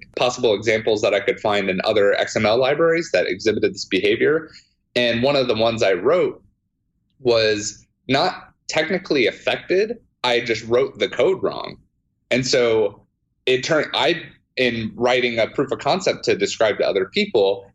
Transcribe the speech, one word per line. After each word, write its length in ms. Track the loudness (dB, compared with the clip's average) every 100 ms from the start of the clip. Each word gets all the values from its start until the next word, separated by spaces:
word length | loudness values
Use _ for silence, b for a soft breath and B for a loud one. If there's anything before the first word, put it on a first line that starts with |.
| -14 -2
possible 380 | -2 0 0
examples 460 | 0 0 0 0 0
that 140 | 2
I 60 | 0
could 200 | 0 -2
find 300 | -2 -2 -2
in 100 | -2
other 280 | 0 2 2
X 220 | 2 -2 0
M 80 |
L 140 | 0 2
libraries 520 | 2 2 2 0 0
that 140 | 0 0
exhibited 480 | 0 0 0 -2
this 120 | -4 -4
behavior. 640 | 0 0 2 2 0 -4 B B B _
And 280 | -2 0 0
one 140 | 0 2
of 120 | 0
the 60 |
ones 280 | 0 0 2
I 120 | 0
wrote 480 | 2 2 2 0 -4 _ _ _ _ _ _ _ _
was 680 | 0 2 2 0 -4 -12 _ _ -4
not 460 | 0 0 -4 -16 _ -6
technically 580 | -4 -2 -4 -2 0 0
affected. 720 | -2 -4 -4 -2 -2 -2 -6 _ _
I 160 | -2 -2
just 240 | -2 -6 0
wrote 320 | 0 0 -2
the 100 | -4
code 340 | 0 0 0
wrong. 340 | -4 -6 -10 -14 _ _ _ _ _
And 160 | -2 0
so 600 | 2 4 2 0 -4 _ _ _ _
it 180 | -2 0
turned, 260 | 2 0 0
I, 300 | -2 0 -2 -8 -20 _ -2
in 340 | -2 -2 -6
writing 440 | -2 0 2 0 0
a 100 | -2
proof 220 | -2 -4
of 100 | -4
concept 440 | -2 0 -2 -2
to 100 | -2
describe 440 | 0 -2 0 0 2
to 80 | 0
other 200 | 0 -2
people, 600 | -2 0 2 2 0 -6